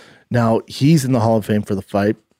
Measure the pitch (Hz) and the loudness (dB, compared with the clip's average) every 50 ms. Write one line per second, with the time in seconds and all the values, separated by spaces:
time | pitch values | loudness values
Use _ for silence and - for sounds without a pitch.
0 | - - - _ _ - 117 120 117 113 113 110 - - - - 135 147 170 156 | -20 -20 -20 _ _ -6 -2 -2 0 0 0 -2 -4 -6 -6 -2 2 4 4 2
1 | 131 127 131 117 107 113 113 110 98 - 107 104 104 - 107 95 - _ - 101 | 2 0 -2 0 2 2 0 0 0 -2 -2 -2 -2 -4 -6 -6 -6 _ -4 -2
2 | 101 107 110 - _ _ _ _ | 0 0 -2 -4 _ _ _ _